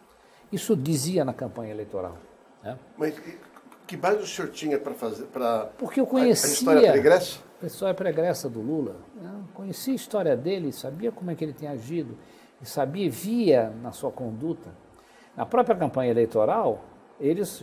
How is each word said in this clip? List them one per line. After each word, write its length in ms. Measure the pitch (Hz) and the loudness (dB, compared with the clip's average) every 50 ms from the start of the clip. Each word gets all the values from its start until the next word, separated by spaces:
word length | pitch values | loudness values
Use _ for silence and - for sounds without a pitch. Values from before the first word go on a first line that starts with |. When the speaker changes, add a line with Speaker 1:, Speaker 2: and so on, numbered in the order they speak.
| _ _ _ _ _ _ _ - - _ | _ _ _ _ _ _ _ -20 -12 _
Speaker 1:
Isso 240 | 202 185 - - 220 | -8 -4 0 0 0
dizia 480 | 139 131 151 165 135 131 165 185 175 143 | 0 2 0 0 0 0 0 0 0 0
na 100 | 131 117 | 0 -2
campanha 380 | - 131 110 - 120 113 107 | -6 -8 -10 -8 -10 -10 -10
eleitoral, 460 | 107 107 104 - - 95 92 87 85 87 - - - - _ _ _ _ - | -10 -10 -10 -8 -6 -6 -6 -8 -10 -14 -20 -20 -20 -20 _ _ _ _ -14
né? 140 | 104 127 131 - - - | -14 -14 -14 -16 -20 -8
Speaker 2:
Mas 220 | - 151 156 151 - | -4 -4 -4 -4 -6
que, 180 | - 165 175 - - - - - - - - - - | -12 -18 -18 -18 -20 -20 -20 -20 -20 -20 -20 -20 -16
que 120 | - 175 | -14 -8
base 200 | 139 151 185 208 | -2 0 2 2
o 80 | 208 190 | 2 0
senhor 240 | 180 - - 165 139 | -4 -6 -8 -8 -8
tinha 300 | - - 156 151 143 139 | -8 -8 -4 -2 -2 -2
pra 140 | - 143 - | -2 -6 -8
fazer, 320 | - 123 110 104 110 110 | -6 -6 -6 -6 -8 -10
pra 440 | - - 131 127 117 117 110 107 - - | -10 -6 -2 0 0 0 0 -2 -6 -8
Speaker 1:
Porque 220 | - 139 - - 269 | -8 -8 -2 0 0
eu 60 | 254 | 2
Speaker 2:
a, 20 | |
a 20 | - | 2
Speaker 1:
conhecia 440 | 254 262 254 247 202 - - - 143 | 4 4 6 6 6 4 4 0 0
Speaker 2:
história 380 | - 254 262 277 262 240 185 | 0 4 6 8 10 10 10
pregressa? 480 | 139 139 123 151 175 185 175 - - - - - - - | 8 8 8 8 8 6 6 0 -6 -12 -16 -20 -14 -12
Speaker 1:
a 40 | 180 | -10
história 280 | 160 - - 196 190 180 | -10 -6 -4 -2 -2 -2
pregressa 560 | 185 190 180 151 156 165 180 156 - - 135 | 0 -2 -2 0 2 0 0 0 -2 -4 -6
do 120 | 117 113 | -6 -6
Lula, 340 | 107 127 160 160 131 101 92 - - - - | -4 -4 -2 -2 -4 -4 -8 -10 -16 -20 -18
né? 140 | 208 175 180 196 | -18 -16 -14 -14
Eu 200 | 208 196 - - | -14 -14 -16 -14
conhecia 400 | - 196 196 175 - - 254 269 | -12 -12 -10 -10 -6 -4 -4 -4
a 20 | |
história 420 | 220 - - - 208 180 160 131 | -4 -4 -4 -2 0 2 2 2
dele, 340 | 117 131 175 196 185 165 139 | 2 0 -2 -2 -2 -4 -6
sabia 400 | - - - 135 143 170 220 233 | -6 -8 -10 -10 -8 -4 -4 -4
como 200 | 214 - 185 175 | -4 -4 -6 -8
é 40 | 160 | -6
que 80 | - 160 | -4 -6
ele 100 | 151 131 | -8 -8
tinha 180 | - 151 147 | -8 -10 -8
agido, 460 | 143 117 110 127 170 170 143 117 113 - - - - - - - _ _ | -8 -10 -8 -6 -6 -6 -6 -6 -10 -14 -18 -20 -20 -20 -20 -20 _ _
e 40 | 131 | -16
sabia, 440 | - - 147 135 131 151 202 196 160 | -8 -4 -2 -2 -2 -2 -2 -2 -2
via 640 | 117 - - 202 233 240 226 175 139 120 113 110 110 113 | -2 -4 -4 -2 0 4 6 6 6 6 4 2 -4 -10
na 100 | 120 120 | -12 -12
sua 200 | - - - 127 | -10 -8 -8 -8
conduta. 580 | - - 127 113 110 110 143 165 165 - - 90 85 - - - - - - _ - - - - _ | -6 -6 -8 -8 -8 -6 -6 -6 -6 -8 -10 -16 -20 -20 -20 -20 -20 -20 -20 _ -20 -20 -20 -18 _
Na 100 | - 117 | -8 -6
própria 300 | - - 247 240 233 214 | 0 2 2 4 4 2
campanha 360 | 180 160 127 - 135 127 123 | 2 0 0 0 0 0 2
eleitoral, 680 | 113 120 117 113 - 113 107 131 185 226 208 135 107 - - - - - - - - - | 4 4 4 4 4 2 2 4 2 2 2 0 0 -2 -6 -16 -20 -20 -20 -20 -10 -4
eles 400 | 143 139 165 190 202 - - - | -2 0 0 0 -2 -4 -6 -10